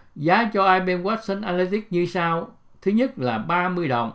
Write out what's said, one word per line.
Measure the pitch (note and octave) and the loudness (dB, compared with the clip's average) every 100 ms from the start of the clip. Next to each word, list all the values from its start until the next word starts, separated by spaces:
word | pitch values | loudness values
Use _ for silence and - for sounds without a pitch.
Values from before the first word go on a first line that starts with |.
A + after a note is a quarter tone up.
| - - | -20 -4
Giá | D3+ G3 A3+ | 2 2 2
cho | G3+ F#3+ | 2 4
I | F#3 | 4
B | F#3 F3+ | 2 -2
M | F#3 | -2
Watson | A3 - G3 | -4 -4 -6
Analytics | G#3 F3+ F3+ G#3 G#3+ | -2 -2 0 -2 -2
như | F3 F3 | -2 -2
sau. | F#3 E3 E3 - - - - | -2 -2 -2 -6 -14 -20 -8
Thứ | F#3+ | 0
nhất | G#3+ B3+ - | 2 2 0
là | B2 A2 | -2 -2
ba | A2 F3 F3+ | 0 0 0
mươi | F3 D#3+ | -2 0
đồng, | B2 A3+ | 0 -2